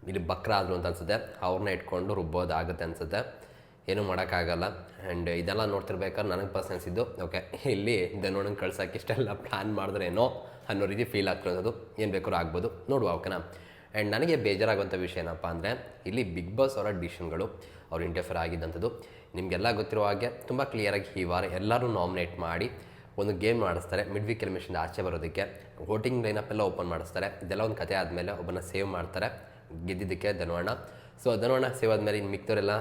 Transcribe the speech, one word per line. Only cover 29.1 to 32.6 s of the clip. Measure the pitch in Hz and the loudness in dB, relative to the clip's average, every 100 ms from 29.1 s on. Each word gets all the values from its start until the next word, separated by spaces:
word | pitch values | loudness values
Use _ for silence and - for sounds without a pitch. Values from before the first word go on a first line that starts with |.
| 92 107 - - - - 82 87 | -2 -2 -4 -16 -20 -16 -8 -4
ಗೆದ್ದಿದ್ದಕ್ಕೆ | 92 95 92 101 | -2 -2 0 0
ಧನು | 95 85 85 | 0 0 0
ಅಣ್ಣ. | 90 123 - - - - | 0 -2 -6 -16 -18 -2
So | 127 113 | 2 4
ಧನು | 117 | 4
ಅಣ್ಣ | 131 131 | 4 4
ಸೇವ್ | 127 113 | 2 4
ಆದ್ಮೇಲೆ | 110 104 104 | 4 4 2
ಇನ್ನು | 98 | 0
ಮಿಕ್ದವರೆಲ್ಲ | 98 - 107 | -4 2 2